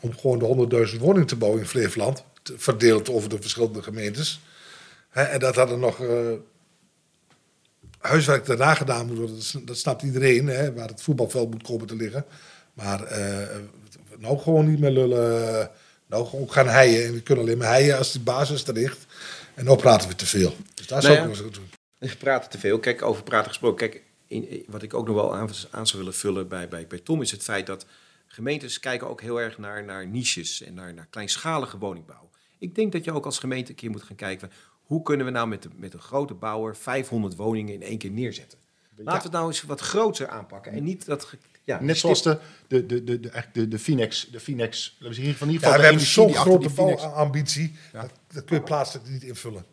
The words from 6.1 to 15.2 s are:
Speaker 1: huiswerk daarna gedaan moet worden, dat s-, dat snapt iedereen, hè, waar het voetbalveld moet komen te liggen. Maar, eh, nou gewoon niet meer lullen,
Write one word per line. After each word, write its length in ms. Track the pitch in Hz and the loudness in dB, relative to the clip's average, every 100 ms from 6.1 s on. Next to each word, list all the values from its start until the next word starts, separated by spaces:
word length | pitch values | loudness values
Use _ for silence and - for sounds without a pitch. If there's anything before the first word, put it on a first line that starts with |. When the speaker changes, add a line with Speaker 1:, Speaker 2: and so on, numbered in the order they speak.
| 120 117 110 - _ _ _ _ _ _ _ _ _ _ _ _ _ - - | 0 0 -4 -10 _ _ _ _ _ _ _ _ _ _ _ _ _ -20 -10
Speaker 1:
huiswerk 480 | - 156 143 135 120 | 2 2 4 2 2
daarna 280 | 120 139 | 2 4
gedaan 320 | 151 135 120 120 | 4 2 -2 -4
moet 100 | 117 | -6
worden, 180 | 113 | -8
dat 100 | 110 | -8
s-, 120 | 110 139 | -10 -10
dat 140 | 120 120 | -10 -6
snapt 240 | - 127 | -4 -4
iedereen, 440 | 143 127 135 123 143 | -2 2 4 4 4
hè, 260 | 127 143 | 0 -2
waar 160 | 117 107 | -4 -12
het 140 | 104 | -8
voetbalveld 480 | - 135 113 131 117 | -2 0 2 0 -2
moet 120 | 113 | -4
komen 240 | - 117 110 | -6 -8 -6
te 100 | 110 | -6
liggen. 280 | 110 127 143 - - - _ | -6 -6 -10 -16 -20 -20 _
Maar, 300 | - 101 98 | -10 -6 -6
eh, 540 | 104 107 101 101 101 104 101 - - - - - | -6 -6 -4 -4 -8 -10 -14 -20 -20 -20 -20 -14
nou 200 | 110 139 | -2 -2
gewoon 300 | 165 160 156 | 4 6 6
niet 100 | 151 | 4
meer 120 | 147 | 4
lullen, 800 | 131 127 123 | 6 4 4